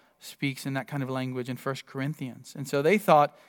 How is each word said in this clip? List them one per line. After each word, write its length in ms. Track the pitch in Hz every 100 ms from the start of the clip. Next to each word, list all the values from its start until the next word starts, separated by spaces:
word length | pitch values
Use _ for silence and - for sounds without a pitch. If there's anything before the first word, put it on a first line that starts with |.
| _ _
speaks 460 | - - 139 131 135
in 80 |
that 140 | 135 123
kind 160 | 143
of 60 | 131
language 380 | 131 131 127 123
in 100 | 123
First 280 | 135 131 -
Corinthians. 680 | 135 135 151 131 117 - -
And 120 | 135
so 140 | 143
they 160 | 147 202
thought, 400 | 202 156 143 -